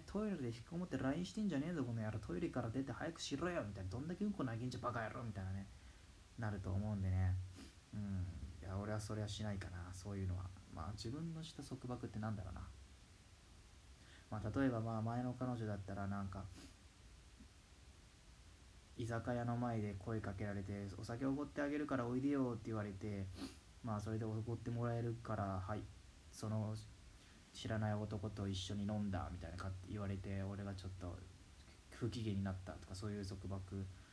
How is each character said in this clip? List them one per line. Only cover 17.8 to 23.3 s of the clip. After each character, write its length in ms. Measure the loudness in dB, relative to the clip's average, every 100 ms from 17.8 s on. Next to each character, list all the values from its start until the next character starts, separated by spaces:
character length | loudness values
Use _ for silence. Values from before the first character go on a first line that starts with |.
| -18 -18 -18 -20 -20 -18 -18 -18 -18 -18 -12 -2
居 80 | 0
酒 240 | 2 2
屋 160 | 2 4
の 120 | 4
前 220 | 4 4
で 140 | 2 0
声 220 | 0 0
か 120 | 0
け 120 | -2 0
ら 100 | 0
れ 80 |
て、 240 | 0 -2 -2 -4
「お 60 |
酒 200 | -4 0 2
お 80 | 2
ご 80 |
っ 40 | 0
て 140 | 0
あ 80 | 2
げ 80 | 2
る 80 | 2
か 120 | 4
ら 100 | 4
お 100 | 4
い 40 |
で 80 | 4
よ」 240 | 6 4 2
っ 0 |
て 80 | 0
言 80 | 0
わ 60 |
れ 120 | 0
て、 340 | -2 -2 0 -2